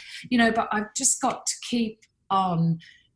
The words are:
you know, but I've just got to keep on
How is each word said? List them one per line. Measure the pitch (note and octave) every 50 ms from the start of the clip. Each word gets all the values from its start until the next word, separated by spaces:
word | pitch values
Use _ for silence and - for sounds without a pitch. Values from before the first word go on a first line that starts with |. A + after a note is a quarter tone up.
| - - - - - -
you | B3 A#3+
know, | A#3 A3+
but | A3 A3+ - -
I've | G#3 G#3 G#3 - -
just | - C4+ - - -
got | C4+ A#3+ - - -
to | - - - - -
keep | B3 A#3+ A3+ G#3+ G#3+ _ _ _ _ _ _ -
on | G3 F#3+ F#3+ F#3 F3 E3 E3 E3 E3 E3 - - - _ _ _ _